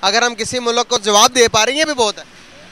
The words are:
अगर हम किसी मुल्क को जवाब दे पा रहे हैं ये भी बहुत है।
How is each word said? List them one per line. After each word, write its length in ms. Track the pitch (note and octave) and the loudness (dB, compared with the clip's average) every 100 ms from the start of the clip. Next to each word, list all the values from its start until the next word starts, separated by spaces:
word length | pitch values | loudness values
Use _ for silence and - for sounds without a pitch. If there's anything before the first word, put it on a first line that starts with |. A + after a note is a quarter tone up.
अगर 200 | F#3+ A3+ | -2 0
हम 120 | B3 A3 | 0 -4
किसी 240 | A3 B3 | -6 -6
मुल्क 280 | A#3+ A#3+ A#3+ | -2 -2 -2
को 100 | A#3+ | -4
जवाब 340 | G3+ G#3 B3 | 2 4 4
दे 160 | B3+ A#3 | 4 2
पा 160 | A3 | 2
रहे 100 | A3 | 0
हैं 60 | C#4 | 0
ये 60 | D#4 | -2
भी 80 | |
बहुत 260 | C4+ G#3+ F#3+ | 0 -2 -4
है। 200 | D3+ - - - - | -14 -20 -20 -20 -20